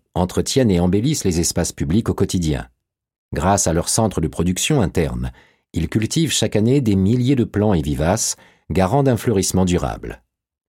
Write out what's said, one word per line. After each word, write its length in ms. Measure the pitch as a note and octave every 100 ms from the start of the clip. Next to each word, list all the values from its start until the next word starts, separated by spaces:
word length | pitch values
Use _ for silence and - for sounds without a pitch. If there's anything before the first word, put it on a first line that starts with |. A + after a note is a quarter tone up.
| _
entretiennent 560 | - F2+ - - C3+ A#2+
et 100 | F2
embellissent 440 | F2+ G2+ C3 D3+
les 160 | G2 E2+
espaces 320 | E2 - D#2+
publics 360 | - C#2+ G2+ A2+
au 60 |
quotidien. 540 | F2+ G2 F#2+ D#2+ C2+ - _ _ _ _ _ -
Grâce 320 | - F2 G2+ F2+
à 60 |
leur 160 | E2 -
centre 320 | - A2 F2
de 80 | D#2+
production 520 | - F2 F#2 - D3+
interne, 520 | E2+ - D2 B1 B1+ - _ _ _
ils 140 | - D#2+
cultivent 440 | A#2 A2 - D3+
chaque 240 | - G#2+ G#2+
année 240 | A2+ C#3+
des 160 | A2+ F#2+
milliers 400 | F#2+ B2 B2 C3+
de 80 |
plants 300 | G#2+ G2+ G#2+
et 80 | F2+
vivaces, 540 | D2 C2+ D#2 A2+ - - - _ -
garants 320 | F#2 F#2 C3+
d'un 160 | C3+ A2
fleurissement 480 | - G2 F2+ F2+ F#2
durable. 560 | F2 C2+ G#1+ A#1 - _ _ _ _